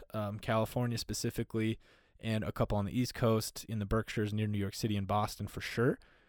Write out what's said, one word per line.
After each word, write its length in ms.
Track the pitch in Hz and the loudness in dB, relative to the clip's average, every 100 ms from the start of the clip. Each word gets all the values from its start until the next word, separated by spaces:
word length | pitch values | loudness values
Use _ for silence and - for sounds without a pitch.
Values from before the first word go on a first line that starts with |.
| - | -8
um, 240 | 110 104 107 | -4 -4 -4
California 580 | - 110 110 123 120 113 | 0 2 2 0 0 -2
specifically, 840 | - 107 117 - 113 113 110 110 - - _ - | -4 -2 -2 -2 -2 2 2 0 -8 -20 _ -8
and 240 | 113 110 | -2 0
a 80 | - | 0
couple 260 | - 120 104 | 0 2 2
on 60 | |
the 120 | 101 123 | 2 0
East 180 | 120 | -2
Coast 520 | - 117 110 - - - | 2 4 4 0 -8 -6
in 120 | 110 | -4
the 40 | |
Berkshires 480 | 98 113 - 117 104 | 0 0 0 -2 0
near 140 | 107 107 | 0 0
New 120 | 104 | 0
York 180 | 98 - | -2 -2
City 200 | 113 101 | 0 0
and 120 | 95 | 2
Boston 400 | 104 107 - 101 | 2 0 -4 -8
for 120 | - | -6
sure. 380 | - - 127 - - _ | -4 2 2 2 -8 _